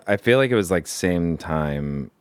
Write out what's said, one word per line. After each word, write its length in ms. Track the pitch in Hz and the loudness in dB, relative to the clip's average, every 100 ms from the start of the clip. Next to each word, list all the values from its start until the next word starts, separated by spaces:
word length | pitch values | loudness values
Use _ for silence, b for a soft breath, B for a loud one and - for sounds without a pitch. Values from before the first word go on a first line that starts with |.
| - | -2
I 120 | 101 | 0
feel 180 | 117 131 | 4 4
like 120 | 131 | 4
it 60 | 117 | 2
was, 140 | 87 | 2
like, 160 | 90 80 | 0 -2
same 520 | - 92 87 85 80 | -4 0 0 0 -2
time 720 | 82 78 76 73 71 71 67 _ | -4 -2 -2 -4 -4 -6 -8 _